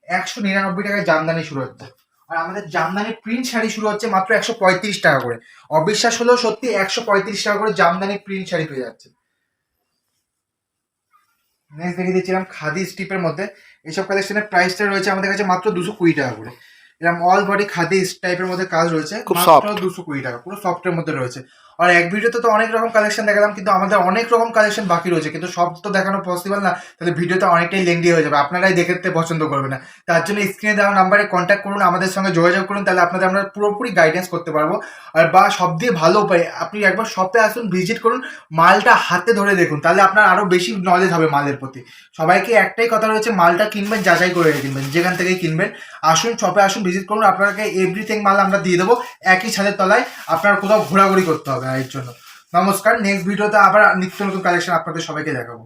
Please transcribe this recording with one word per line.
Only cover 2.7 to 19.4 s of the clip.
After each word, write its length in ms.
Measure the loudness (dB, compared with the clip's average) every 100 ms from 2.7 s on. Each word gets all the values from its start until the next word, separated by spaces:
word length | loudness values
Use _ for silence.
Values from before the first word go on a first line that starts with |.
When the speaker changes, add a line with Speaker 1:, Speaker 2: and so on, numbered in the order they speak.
| -4
Speaker 1:
জামদানি 360 | -4 -4 -6 -8
প্রিন্ট 220 | -8 -6 -4
শাড়ি 180 | -4 -4 -4
শুরু 100 | -4
হচ্ছে 140 | -4 -2 -2
মাত্র 140 | 0 -2
একশো 140 | -2 0
পঁয়ত্রিশ 360 | 0 2 -2 0 2
টাকা 140 | 2 -2
করে। 100 | -8 _ -20 _ 0
অবিশ্বাস 340 | 0 0 0 0
হলেও 180 | 2 2 2
সত্যি, 220 | -4 -4 -2
একশো 180 | -2 -4 0
পঁয়ত্রিশ 320 | 0 0 -6 -4
টাকা 120 | -2
করে 100 | -2 2
জামদানি 360 | 0 0 -4 -6 -8
প্রিন্ট 200 | -10 -6
শাড়ি 160 | -6 -6
পেয়ে 140 | -8 -12
যাচ্ছে। 220 | -14 _ _ _ _ _ _ _ _ _ _ _ _ _ _ _ _ _ _ _ _ _ _ _ _ _ _ _ -10
নেক্সট 160 | -8 -4
দেখিয়ে 180 | -2 -2
দিচ্ছিলাম 260 | 0 -4 -4 -8
খাদি 260 | -6 -6 -8
স্ট্রিপের 300 | -8 -6 -4 -2
মধ্যে। 200 | -4 -8 -12 _ _ -10
এইসব 160 | -8 -2
কালেকশনের 360 | -4 -2 -4 0
প্রাইসটা 320 | 2 2 0 -2
রয়েছে 240 | 0 0
আমাদের 160 | -2 -2
কাছে 120 | -2 0
মাত্র 140 | 0 0 -2
দুশো 140 | -6 0
কুড়ি 140 | 2 2
টাকা 140 | -2 -6
করে। 120 | -14 -20 _ _ _ _
এরকম 180 | -2 0 4
all 120 | 4 2
body 160 | -2 -2 -2
খাদি 240 | 0 0 0 -6
টাইপের 240 | -4 -4 -4
মধ্যে 140 | -4 -2 0
কাজ 120 | 0 -2
রয়েছে, 200 | -4 -10 -4
Speaker 2:
খুব 100 |
Speaker 1:
মাত্র 280 | 2